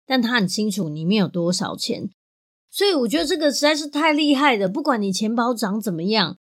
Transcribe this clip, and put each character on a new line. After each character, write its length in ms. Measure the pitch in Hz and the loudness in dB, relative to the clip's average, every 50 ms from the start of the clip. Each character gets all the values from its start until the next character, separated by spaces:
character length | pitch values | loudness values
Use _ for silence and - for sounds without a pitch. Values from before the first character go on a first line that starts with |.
| _ | _
但 160 | - 269 262 226 | -2 0 0 2
他 140 | 226 247 | 2 2
很 100 | 240 190 | 2 0
清 240 | 180 - - 208 214 | 0 0 -2 -2 -2
楚 180 | 190 214 180 156 | -2 -2 -4 -4
里 160 | 147 156 160 | -4 -2 0
面 160 | 170 214 220 | 2 2 2
有 60 | 190 | 2
多 260 | - - 180 170 175 185 | 2 0 0 0 0 0
少 220 | - 185 - - | 0 -2 -4 -6
钱。 340 | - - - - - - 202 - _ _ _ _ _ _ _ _ _ _ _ | -6 -6 -6 -6 -6 -8 -10 -12 _ _ _ _ _ _ _ _ _ _ _
所 160 | - - 381 | -4 0 0
以 80 | 403 359 | 2 2
我 140 | 285 240 214 | 2 2 2
觉 100 | 226 320 | 0 0
得 80 | 339 | 0
这 100 | 277 370 | 0 0
个 160 | 311 311 294 - | 0 2 0 2
实 60 | - | 2
在 160 | 285 294 311 | 2 2 2
是 140 | 294 311 294 | 0 -2 -4
太 240 | - 294 320 320 302 | -2 0 2 2 2
厉 200 | 294 311 294 294 | 2 4 4 4
害 240 | 254 294 294 247 | 4 4 2 2
了， 120 | 202 196 180 | 2 0 -2
不 120 | 196 302 | -2 -2
管 220 | 285 311 254 214 202 | -2 0 0 0 0
你 100 | 196 185 | -2 -2
钱 220 | - 214 214 233 | -2 -2 -2 0
包 180 | 233 233 240 254 | 0 0 0 0
长 280 | 214 233 190 196 220 | -2 -2 -4 -2 -4
怎 120 | 208 214 175 | -4 -4 -4
么 120 | 160 165 | -4 -2
样， 340 | 196 220 220 180 156 - - | 0 0 0 0 0 -4 -8